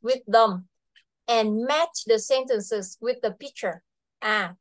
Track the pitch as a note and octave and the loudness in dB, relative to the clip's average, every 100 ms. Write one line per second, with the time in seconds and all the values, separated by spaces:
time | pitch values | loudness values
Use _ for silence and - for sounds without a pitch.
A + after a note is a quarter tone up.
0 | A3+ B3+ - A3+ A3 F#3 - _ _ _ | -4 -4 2 4 4 0 -10 _ _ _
1 | _ _ - A#3 A3 G#3+ B3+ D4+ E4 - | _ _ -2 0 2 0 0 0 0 -2
2 | - A3 - C4 C4 A3 G3 G#3+ F#3+ - | 0 2 2 0 0 -2 -2 -6 -6 -8
3 | A#3 B3 A3 F#3 C#4 - F#3+ E3 _ _ | -6 -2 -4 -6 -14 -8 -8 -8 _ _
4 | _ _ G#3+ G#3+ F3 F#3 | _ _ -2 0 -2 -6